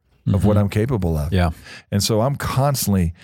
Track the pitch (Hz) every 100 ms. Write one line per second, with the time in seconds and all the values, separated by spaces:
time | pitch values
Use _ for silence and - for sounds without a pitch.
0 | _ _ - 98 104 104 101 107 117 120
1 | 90 80 76 92 87 - - - - 101
2 | - 107 123 143 - 120 139 139 - 98
3 | 85 -